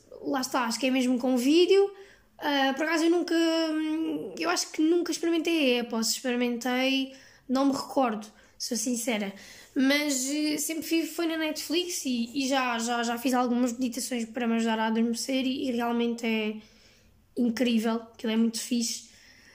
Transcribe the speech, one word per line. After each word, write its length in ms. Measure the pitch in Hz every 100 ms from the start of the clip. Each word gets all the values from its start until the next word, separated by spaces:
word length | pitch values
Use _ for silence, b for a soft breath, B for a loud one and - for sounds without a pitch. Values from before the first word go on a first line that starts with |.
| - -
lá 180 | 359 277
está, 200 | 254 269
acho 180 | 233 226
que 80 | 269
é 40 |
mesmo 280 | 262 254 254
com 160 | 254 254
vídeo. 560 | 254 320 359 392 403 - B B B -
Ah, 340 | 294 285 269 269
por 100 | 311
acaso 180 | 330
eu 60 | 330
nunca, 260 | 349 339 330 330 320 320 311 311 311 320 302 - -
eu 100 | 330
acho 220 | 349 -
que 100 | -
nunca 300 | 311 349 339
experimentei 640 | 302 330 330 311 330 269 240
a 20 |
app, 120 | 233
ou 100 | 226
se 80 | 226
experimentei, 1040 | - 254 240 247 240 254 247 262 269 269 B B B B
não 160 | 254 277
me 80 |
recordo, 540 | 262 - - 254 214 214 - b b
sou 200 | - 226
sincera. 560 | 254 240 240 220 202 - B B B -
Mas, 500 | 262 285 294 269 262
eh, 280 | 302 302 302
sempre 260 | - 320
fui, 220 | - 330 311
foi 220 | - 339
na 80 | 320
Netflix 680 | 311 311 - 311 349 349 277
e, 260 | 240 233
e 140 | 285 262
já, 320 | 269 254 233
já, 240 | 226 240
já 140 | 233 233
fiz 160 | 262
algumas 400 | 247 247 240 247
meditações 500 | 240 254 240 - 240
para 240 | 226 226 240
me 80 | 226
ajudar 240 | 226 220
a 80 | 220
adormecer 580 | 220 233 233 - 262 262
e, 220 | 262 285
e 40 |
realmente 540 | 233 240 240 233 233 233
é 300 | 220 214 214 B B B B B B _ -
incrível, 600 | 240 226 247 226 220 226
aquilo 360 | - - 226
é 60 | 220
muito 200 | 226 226
fixe. 520 | - 240 233 - - B B B B